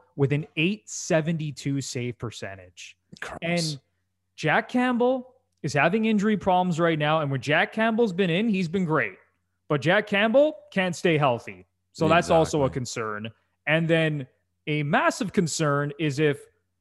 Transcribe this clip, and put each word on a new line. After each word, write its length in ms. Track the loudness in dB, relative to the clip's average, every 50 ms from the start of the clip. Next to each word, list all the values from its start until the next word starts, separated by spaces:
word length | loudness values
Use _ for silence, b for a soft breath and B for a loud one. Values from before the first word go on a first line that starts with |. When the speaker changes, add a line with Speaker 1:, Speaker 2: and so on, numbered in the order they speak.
| b b b
Speaker 1:
with 160 | -2 0 0
an 160 | 0 -2 -4 -6 _
eight 340 | -2 -2 -2 -2 -4 -8 -14
seventy-two 920 | -14 -12 -4 0 0 0 0 0 -2 -4 -4 -8 -8 -8 -6 -4 -4 -4
save 360 | -4 -6 -8 -6 -6 -6 -8 -8
percentage. 800 | -10 -10 -10 -10 -12 -14 -14 -16 -18 -20 _ -20 -20 -20 -20 _ _ _ -18 -14
Speaker 2:
Gross. 180 | -14 -12 -10 -8
Speaker 1:
And 380 | -4 -2 -2 -2 -2 -4 -6 -10 -14 _ _ _ _ _ _ _ _ _ _ -6
Jack 320 | -2 0 2 0 0 0
Campbell 640 | -2 0 0 0 0 0 0 0 0 -2 -6 -10 _ _ _ _ _ _ -8
is 100 | -2 0
having 320 | 2 2 4 2 2 0
injury 320 | 2 2 2 2 2 0 0
problems 420 | 0 2 2 2 2 0 0 2
right 180 | 2 2 2 0
now. 220 | 0 0 0 0
And 100 | 0 -2
when 120 | -4 -4
Jack 320 | -2 0 2 2 2 0 0
Campbell's 400 | -2 0 0 2 2 0 0 0
been 160 | 0 0 0
in, 180 | 0 0 0 0
he's 220 | 0 0 -2 -2
been 160 | -2 -2 0
great. 320 | 0 0 0 0 -2 -4 -12 _ _ _ _ _ _ _ _ _ -2
But 140 | -2 0
Jack 260 | 2 2 2 2 2 0
Campbell 500 | 0 0 2 4 4 4 4 4 2 -4 -12 -8
can't 240 | -4 -2 -2 -2 -2
stay 220 | 0 2 2 2 4
healthy. 500 | 4 2 2 0 -4 -10 -16 -18 -20 _ _ _ _ _
So 160 | _ -2 2 4
that's 220 | 4 4 4 4
also 320 | 4 4 4 4 2 0
a 40 | 0
Speaker 2:
Exactly. 140 | 0 0 -4
Speaker 1:
concern. 500 | -6 -6 -6 -6 -6 -6 -6 -8 -10 -12 -14 _ _ _ _ _ _ 0
And 200 | 0 2 2 2
then 400 | 2 2 2 0 -2 -4 -8 -10 _ _ _ _ _ _ _
a 180 | -4 -4 -2 -2
massive 500 | 0 0 2 2 0 0 -2 -4 -2 0
concern 580 | 0 -2 0 -2 -2 0 0 0 0 -2 -4 -4 -4
is 200 | -4 -2 0 2
if, 200 | 2 2 0 -2 -6 -16 _ _ _ _ _ _